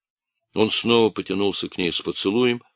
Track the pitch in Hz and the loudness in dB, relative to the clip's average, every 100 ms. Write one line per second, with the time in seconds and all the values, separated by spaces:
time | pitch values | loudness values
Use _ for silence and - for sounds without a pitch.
0 | _ _ _ _ _ - 107 - 113 117 | _ _ _ _ _ 0 0 0 2 4
1 | 113 95 95 98 101 90 - - 87 - | 4 0 -4 -2 -2 -2 -8 -4 -4 -2
2 | - 80 98 110 123 120 _ | -6 -4 -2 2 2 0 _